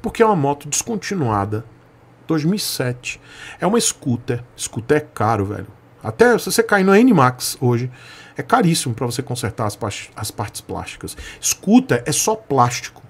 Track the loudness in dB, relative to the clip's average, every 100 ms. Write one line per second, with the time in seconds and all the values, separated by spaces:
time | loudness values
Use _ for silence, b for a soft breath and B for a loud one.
0 | -8 2 2 4 0 -2 -4 -6 -4 -8
1 | -6 -4 0 0 -2 -6 -10 -20 _ _
2 | _ _ -4 -2 0 -2 -4 -4 -4 -4
3 | -10 -12 B B B B 0 2 0 -4
4 | -4 -4 -2 -6 -6 -12 -10 -10 0 0
5 | 0 -4 0 0 -2 -6 -12 -18 _ _
6 | -10 2 4 4 0 -2 2 2 6 6
7 | 8 6 4 2 -8 -2 0 0 -2 B
8 | B B B -12 0 2 4 2 -2 -4
9 | -4 -4 -6 -6 -6 -4 -6 -4 -8 -8
10 | -14 -12 -12 -8 -10 -10 -12 -10 -10 -14
11 | -14 -14 B B -6 -4 4 4 6 -2
12 | 0 -2 0 -2 -2 2 2 0 -12 -18
13 | -20